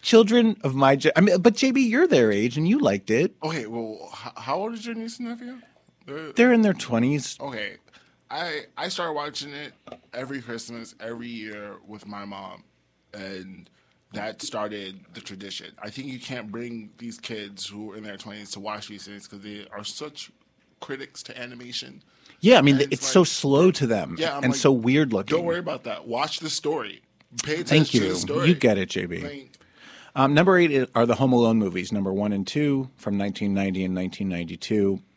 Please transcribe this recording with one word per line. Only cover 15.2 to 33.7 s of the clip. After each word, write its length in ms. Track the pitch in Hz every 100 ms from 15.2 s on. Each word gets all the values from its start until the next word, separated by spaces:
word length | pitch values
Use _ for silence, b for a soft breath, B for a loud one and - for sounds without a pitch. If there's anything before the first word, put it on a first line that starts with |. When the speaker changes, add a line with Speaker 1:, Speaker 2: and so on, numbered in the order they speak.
Speaker 2:
tradition. 520 | - 95 101 95 - -
I 60 | 104
think 180 | 101 135
you 120 | 127
can't 300 | - 127 110
bring 400 | 107 120 117 107 _
these 200 | 117 113
kids 480 | - 110 104 101 90
who 240 | 104 107
are 60 | 101
in 60 |
their 140 | 107 98
twenties 340 | 113 113 101
to 80 | 104
watch 260 | 101 104 104
these 160 | 104 98
things 220 | 101 -
'cause 140 | 101
they 260 | 104 104 98
are 120 | 104
such 480 | 104 - 151 147 - _ _ _ _ _
critics 420 | - 135 135 -
to 140 | - 131
animation. 640 | 123 120 123 120 127 135 _ b b b
Speaker 1:
Yeah, 180 | 185 240
I 40 |
mean, 140 | 143 135
Speaker 2:
And 80 |
Speaker 1:
it's 100 | 143 143
Speaker 2:
it's 40 | -
Speaker 1:
so 140 | 190
Speaker 2:
like, 60 | 170
Speaker 1:
slow 440 | - 143 139 180
to 140 | - 135
them 300 | 110 76 85
Speaker 2:
yeah, 200 | 160 143
I'm 60 | 135
Speaker 1:
and 80 |
Speaker 2:
like, 60 | 123
Speaker 1:
so 100 | 147
weird 400 | 131 113 135 147
looking. 240 | 110 101 156
Speaker 2:
"Don't 80 | 170
worry 140 | 170
about 240 | 175 131
that. 240 | - 87 78
Watch 320 | 117 151 -
the 100 | 160
story. 520 | 143 147 156 110 - _ _ _ 120
Pay 140 | 120 156
attention 40 | 175
Speaker 1:
Thank 200 | 147 151
Speaker 2:
to 80 | 123
Speaker 1:
you. 100 | 95
Speaker 2:
the 60 | 90
story." 320 | 90 160 165
Speaker 1:
You 80 | 170
get 240 | 123 101
it, 100 | 90
J 160 | - 92
B. 140 | 87
Speaker 2:
Like 300 | 143 143 135 _ B B B B B -
Speaker 1:
Um, 180 | 135
number 240 | 147 175 185
eight 140 | 170
i-, 160 | 139 127 -
are 60 | 117
the 80 |
Home 180 | 110 135
Alone 260 | 123 117 113
movies, 320 | 101 90 92
number 200 | 107 98
one 220 | 95 104
and 140 | 101 95
two 420 | 147 147 139 131 _
from 200 | - 101
nineteen 360 | 101 98 104
ninety 300 | 98 98